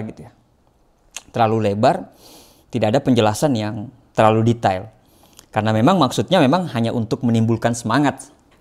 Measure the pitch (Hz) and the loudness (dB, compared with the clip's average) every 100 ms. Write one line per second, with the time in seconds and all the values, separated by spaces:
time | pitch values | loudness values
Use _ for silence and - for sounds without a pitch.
0 | 107 - 143 _ _ _ _ _ _ _ | -4 -16 -20 _ _ _ _ _ _ _
1 | _ - - 123 113 113 107 101 127 175 | _ -20 -10 -2 0 2 0 2 2 0
2 | - _ - - - _ _ 123 107 127 | -6 _ -20 -20 -20 _ _ -2 0 0
3 | - 117 107 104 156 117 104 110 104 - | 2 2 2 2 0 0 -4 -8 -12 -18
4 | _ - 110 110 113 117 110 92 110 - | _ 2 4 4 2 0 -2 -4 -8 -18
5 | _ _ _ - _ 107 107 110 127 190 | _ _ _ -20 _ -4 0 2 2 2
6 | 131 - 107 190 131 175 165 120 113 120 | 0 -2 0 2 2 0 -2 -4 -4 -4
7 | 107 139 120 113 113 113 117 117 110 123 | -4 -4 0 2 2 0 -2 -4 -2 0
8 | 143 - - _ _ _ | 0 -4 -12 _ _ _